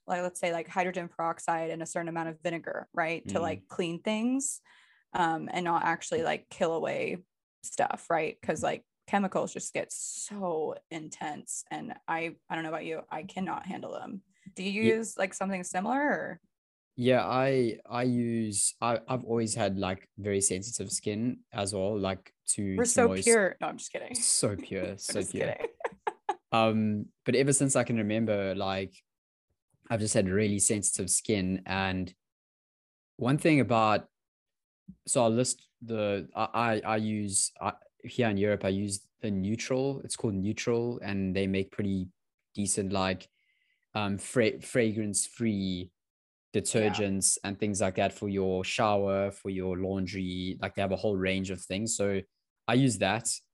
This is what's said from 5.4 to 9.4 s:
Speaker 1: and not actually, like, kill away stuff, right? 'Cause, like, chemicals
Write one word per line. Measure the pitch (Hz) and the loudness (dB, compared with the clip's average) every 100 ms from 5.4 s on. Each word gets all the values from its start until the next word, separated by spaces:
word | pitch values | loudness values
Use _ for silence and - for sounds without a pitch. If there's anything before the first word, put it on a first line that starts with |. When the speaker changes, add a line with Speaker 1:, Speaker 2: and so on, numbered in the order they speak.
| 160 | -4
Speaker 1:
and | 175 | -2
not | 170 170 | 0 2
actually, | 165 165 - 160 | 2 -2 -2 0
like, | 160 156 - | 0 -2 -4
kill | - 170 | -2 0
away | 160 143 - - 180 - _ _ _ | 0 -2 -2 -2 -4 -10 _ _ _
stuff, | - - - - - | -12 -2 -2 -2 -2
right? | 165 156 - | 0 0 -4
'Cause, | - 160 | -4 0
like, | 160 147 _ _ - | 0 -4 _ _ -2
chemicals | 202 190 170 | 0 2 0